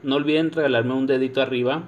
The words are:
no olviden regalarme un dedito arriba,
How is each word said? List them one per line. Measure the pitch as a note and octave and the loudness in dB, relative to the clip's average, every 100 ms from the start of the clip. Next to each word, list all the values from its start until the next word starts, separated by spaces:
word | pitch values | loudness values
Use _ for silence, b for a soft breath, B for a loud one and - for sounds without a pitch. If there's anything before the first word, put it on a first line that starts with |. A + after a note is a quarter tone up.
no | C3+ C#3 | 0 0
olviden | D3 D#3 D#3+ | 2 2 0
regalarme | E3 C#3+ A#2+ B2 | 0 2 2 0
un | C3 C3+ | -2 0
dedito | C3 C3 C3 | 0 0 0
arriba, | B2+ B2+ B2 D3+ | -2 0 0 -2